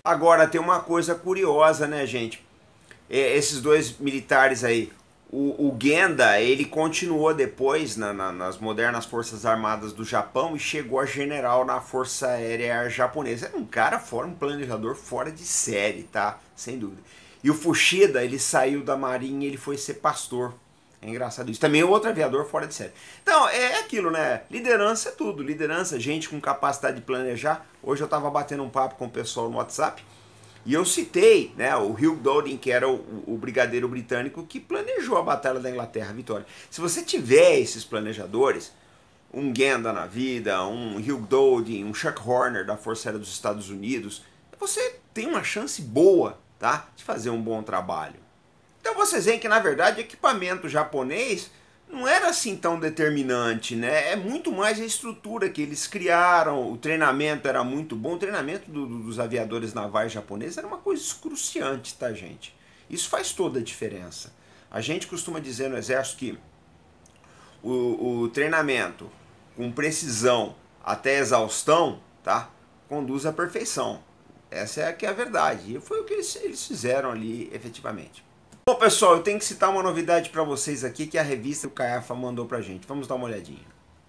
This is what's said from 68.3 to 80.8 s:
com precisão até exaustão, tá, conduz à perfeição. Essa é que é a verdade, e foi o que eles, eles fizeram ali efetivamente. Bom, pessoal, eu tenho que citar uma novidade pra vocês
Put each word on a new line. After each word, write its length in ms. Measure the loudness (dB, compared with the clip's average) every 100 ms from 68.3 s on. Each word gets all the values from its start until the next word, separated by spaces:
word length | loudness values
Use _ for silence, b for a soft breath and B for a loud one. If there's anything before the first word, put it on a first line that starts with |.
| 0 0 2 0 0 -2 -6 -18 -20 -20 -20 -20 -8
com 140 | -8
precisão 840 | -2 -2 -2 -4 0 4 4 0 -6 _ _
até 340 | -6 -2 2 2
exaustão, 800 | 4 2 2 -2 4 4 4 -2 -14 _
tá, 260 | -2 -2 -2 -18 _ _ _
conduz 380 | -8 -4 -4 -4
à 80 |
perfeição. 680 | -4 -4 -4 -6 -4 -4 -6 -14 _ _ -20 _
Essa 320 | -8 -8 -4
é 120 | -4
que 120 | -4 -6
é 40 |
a 40 |
verdade, 640 | -4 -4 0 0 0 -8 -12
e 40 |
foi 200 | -6 -6
o 60 | -4
que 80 |
eles, 220 | -6 -6 -6
eles 280 | -8 -8 -10
fizeram 460 | -6 -2 -2 -2
ali 380 | -6 -6 -8 -10
efetivamente. 720 | -12 -14 -12 -10 -10 -14 -20 _ _ _ -4 0
Bom, 60 | 4
pessoal, 400 | 4 6 6 6
eu 80 |
tenho 160 | 4 -2
que 60 | -4
citar 260 | 0 2
uma 100 | 2
novidade 480 | 0 -2 2 2 2
pra 140 | -2
vocês 400 | -2 -2 -4 -4